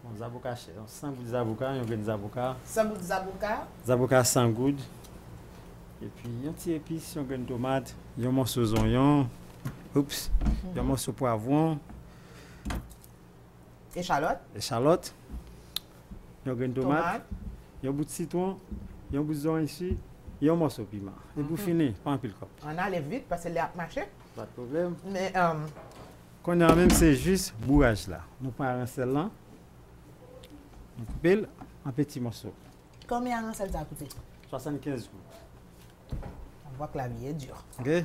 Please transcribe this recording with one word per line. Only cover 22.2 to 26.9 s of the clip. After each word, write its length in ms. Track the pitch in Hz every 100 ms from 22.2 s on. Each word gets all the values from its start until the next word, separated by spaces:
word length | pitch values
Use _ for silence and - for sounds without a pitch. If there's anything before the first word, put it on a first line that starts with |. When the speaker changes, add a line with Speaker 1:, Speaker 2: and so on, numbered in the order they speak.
| 120
Speaker 1:
corps. 140 | 98 - - 147
Speaker 2:
On 120 | 156
allait 240 | 196 180
vite 240 | 143 233 -
parce 160 | 170
que 60 | 175
les 80 | 165
a 120 | 160 175
marché. 280 | 165 - 403 - - -
Speaker 1:
Pas 80 |
de 40 | 110
problème. 440 | - 123 151 175 165 185
Speaker 2:
Mais, 280 | 196 190 190
euh, 180 | 175 156 156 151 - - - - - -
Speaker 1:
Quand 140 | - 175
on 60 |
a 120 | 165 165
même, 140 | 180